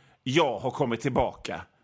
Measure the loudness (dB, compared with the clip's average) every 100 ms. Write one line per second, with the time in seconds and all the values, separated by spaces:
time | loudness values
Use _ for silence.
0 | _ _ 0 2 4 2 -2 0 0 0
1 | 0 0 0 -2 -10 -10 -12 _